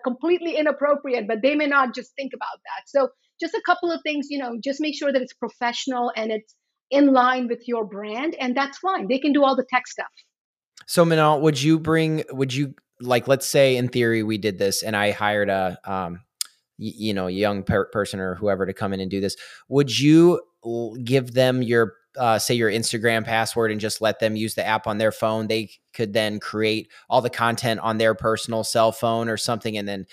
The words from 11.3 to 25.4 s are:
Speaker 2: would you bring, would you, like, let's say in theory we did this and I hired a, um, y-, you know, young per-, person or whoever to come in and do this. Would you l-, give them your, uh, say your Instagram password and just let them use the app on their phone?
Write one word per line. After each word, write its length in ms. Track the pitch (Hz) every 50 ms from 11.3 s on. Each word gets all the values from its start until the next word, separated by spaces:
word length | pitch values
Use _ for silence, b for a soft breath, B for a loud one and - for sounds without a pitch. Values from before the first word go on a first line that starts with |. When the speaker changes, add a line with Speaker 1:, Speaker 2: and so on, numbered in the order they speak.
| 156 139
Speaker 2:
would 180 | 151 156 147 131
you 160 | 139 156 160 160
bring, 460 | 160 156 160 160 160 156 156 156 - -
would 240 | 135 131 139 135 123
you, 200 | 135 147 135 - - _ _ _ _
like, 300 | 123 123 123 123 - -
let's 180 | 139 123 -
say 300 | - - 147 139 131 127
in 120 | 123 123 123
theory 340 | - 123 120 113 113 113
we 160 | 107 107 110 104
did 180 | 95 107 95 87
this 240 | 98 98 95 -
and 140 | - 107 110
I 140 | 101 104 104
hired 400 | 101 - 107 104 104 104 101 101
a, 280 | 98 95 95 92 90 - -
um, 380 | 98 98 95 92 85 87 90 - _ _ _ b b b b b _ _ -
y-, 140 | 110 107 -
you 160 | - 107 110
know, 140 | 101 98 92
young 360 | 92 90 95 104 104 104 98
per-, 280 | 90 - 113 98 98 -
person 300 | - 110 101 - - 98
or 160 | 92 92 90
whoever 280 | 90 107 101 98 92 98
to 80 | 92
come 220 | 95 - 110 98 101
in 60 | 95
and 100 | 95 92
do 100 | 95 98
this. 160 | 98 95 - B B B B B B -
Would 300 | 127 139 143 127 113 123
you 420 | 135 151 156 165 170 180 175 - - _ _ _ -
l-, 320 | 117 117 117 117 107 110 131 123
give 300 | 117 131 135 131 123 117
them 280 | 127 131 127 127 127
your, 300 | 127 113 120 117 113 95 - _ _ _ _
uh, 220 | 135 123 117 110 104
say 160 | - - 123
your 160 | 117 117 107
Instagram 520 | 101 113 110 - - 113 104 117 113 113
password 480 | 107 117 113 113 113 - - 120 113 110
and 120 | 107 107
just 180 | 107 107 - -
let 180 | 110 110 101 -
them 160 | 113 110 110
use 200 | 107 110 107 -
the 120 | - 90
app 200 | 104 110 110 -
on 100 | 113 107
their 160 | 104 110 107
phone? 340 | 101 - 117 110 110 110